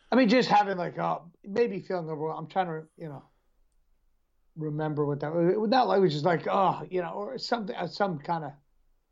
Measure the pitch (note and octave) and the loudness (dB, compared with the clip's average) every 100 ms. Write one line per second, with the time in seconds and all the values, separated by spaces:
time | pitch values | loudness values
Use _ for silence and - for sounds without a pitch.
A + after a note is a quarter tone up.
0 | _ A#3 B3+ B3+ G3 G#3 G3 F#3 E3 D#3 | _ 4 6 4 6 4 4 0 -4 -4
1 | E3+ D#3 E3+ - G3+ G3+ A#3+ F#3+ - F#3 | -2 -4 -8 -20 -6 -2 -2 -2 -4 -6
2 | D#3+ D#3 D#3 D#3 D#3+ G3 F3+ D#3+ D#3+ - | -4 -6 -6 -8 -6 -2 -2 -4 -10 -14
3 | E3 C3+ - _ _ _ _ _ _ _ | -14 -14 -18 _ _ _ _ _ _ _
4 | _ _ _ _ _ - D3+ D3+ D#3 D3 | _ _ _ _ _ -8 -6 -4 -2 -2
5 | D3 C#3+ D3 E3+ E3+ G#3+ G#3+ C4 A3 G3 | -2 -2 -2 2 4 4 2 2 4 4
6 | F#3 D3 E3 E3+ - G3 F3+ - - F#3 | 4 4 2 2 2 2 2 0 -4 -4
7 | E3+ G3+ G#3 B3+ - A#3 F#3+ - F3 - | -4 -6 -8 -8 -4 -4 -4 -6 -6 -2
8 | G3+ D#3 D3 E3+ D3 - _ _ _ _ | -2 -2 -4 -4 -6 -12 _ _ _ _
9 | _ | _